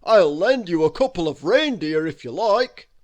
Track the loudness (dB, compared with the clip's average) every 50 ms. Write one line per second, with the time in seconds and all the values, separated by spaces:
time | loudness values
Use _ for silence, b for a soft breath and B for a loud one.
0 | _ 4 4 4 4 4 2 0 0 0 0 0 -2 -4 -2 0 0 0 0 0
1 | -2 -2 -2 -4 -4 -4 -4 -6 -4 0 0 2 2 0 -4 -4 -6 -4 -4 -2
2 | -4 -4 -8 _ -12 -14 -8 -4 -2 0 2 2 0 -2 -6 -18 -20 _ _ _